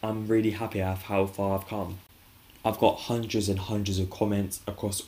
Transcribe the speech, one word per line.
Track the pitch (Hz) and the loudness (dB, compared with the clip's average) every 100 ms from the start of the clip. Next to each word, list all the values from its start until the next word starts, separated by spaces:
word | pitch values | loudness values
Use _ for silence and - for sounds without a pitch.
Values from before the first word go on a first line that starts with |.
I'm | 110 110 107 | -4 -4 2
really | 110 110 | 4 4
happy | 104 113 104 | 0 -4 -2
of | 95 95 | -2 -2
how | - 101 98 | -2 0 0
far | 98 98 95 | 0 0 0
I've | - | -2
come. | 107 90 95 - - - - - - | -6 -6 -8 -16 -20 -20 -20 -20 -4
I've | 113 110 | -2 4
got | 110 - | 4 4
hundreds | - 117 110 110 98 | -2 -2 0 0 2
and | 95 | 0
hundreds | 92 107 98 95 | 0 -2 0 0
of | 92 | 0
comments | - 107 101 98 - - | 0 2 2 0 -4 -8
across | 101 104 98 | -4 -4 -4